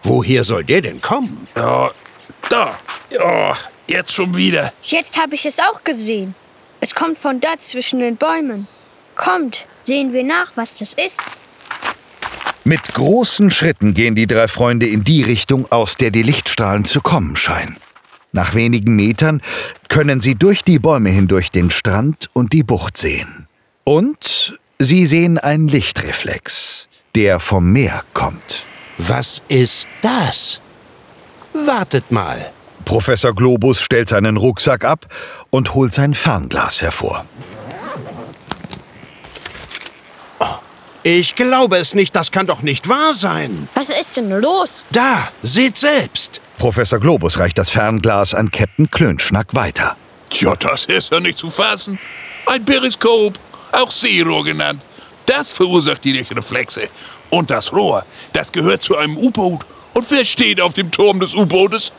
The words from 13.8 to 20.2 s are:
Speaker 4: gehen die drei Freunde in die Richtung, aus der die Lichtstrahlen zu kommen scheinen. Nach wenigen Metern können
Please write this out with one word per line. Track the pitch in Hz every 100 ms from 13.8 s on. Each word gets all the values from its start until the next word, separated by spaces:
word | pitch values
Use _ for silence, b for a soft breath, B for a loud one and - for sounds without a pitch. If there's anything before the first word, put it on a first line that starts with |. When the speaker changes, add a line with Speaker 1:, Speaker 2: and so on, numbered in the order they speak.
| 107
Speaker 4:
gehen | 90 117
die | 110 113
drei | 113 113
Freunde | - 123 120 117
in | 107
die | 104 156
Richtung, | 117 110 - 135 131
aus | 117 107 -
der | 120
die | 110
Lichtstrahlen | 113 147 - - 104 104
zu | 104 143
kommen | - 170 82 71
scheinen. | - - - - - _ _ _ _ 98
Nach | 85
wenigen | 104 117 120 104 110
Metern | 104 110 156 151 B B B B _
können | 151 147 131